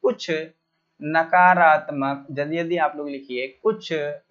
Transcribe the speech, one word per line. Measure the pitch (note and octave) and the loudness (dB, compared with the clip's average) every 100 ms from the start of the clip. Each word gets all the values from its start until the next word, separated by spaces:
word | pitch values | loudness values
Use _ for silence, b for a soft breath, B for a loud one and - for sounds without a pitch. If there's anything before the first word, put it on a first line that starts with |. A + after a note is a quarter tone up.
कुछ | G3 G#3 - D#3 D#3+ _ _ _ _ - | -2 -2 -4 -6 -6 _ _ _ _ -12
नकारात्मक, | D3+ D#3+ E3 F3+ F3+ F3+ E3 D3+ D3+ D3 C3+ C#3 - | -4 -2 2 4 6 6 6 4 0 -4 -4 -4 -8
जल्दी | C3 D3 E3 | -8 -4 -4
जल्दी | E3+ F3 | -2 0
आप | D3+ D3 | -2 -4
लोग | D3 | -10
लिखिए, | C#3 C3+ B2 C3 | -10 -10 -8 -8
कुछ | _ G#3+ G#3+ - D#3+ D3 D3 _ | _ -4 -4 -6 -6 -6 -10 _